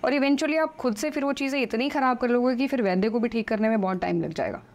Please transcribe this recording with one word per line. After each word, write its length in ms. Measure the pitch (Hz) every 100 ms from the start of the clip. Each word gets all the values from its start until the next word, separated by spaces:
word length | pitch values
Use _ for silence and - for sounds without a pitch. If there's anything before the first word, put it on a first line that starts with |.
और 80 | -
eventually 460 | 277 277 285 311 311
आप 180 | 311 -
खुद 200 | 254 208
से 140 | 302
फिर 140 | 294
वो 80 | 277
चीज़ें 300 | 277 277 277
इतनी 260 | 226 226 277
ख़राब 280 | 294 262 247
कर 120 | 247
लोगे 280 | 247 247 240
कि 100 | 269
फिर 160 | 269
वैद्य 260 | 202 185 214
को 120 | 233
भी 80 | 226
ठीक 200 | 233 220
करने 200 | 220 220
में 120 | 220
बहुत 200 | 190 185
टाइम 220 | 175 170
लग 100 | 156
जाएगा। 300 | 156 - - -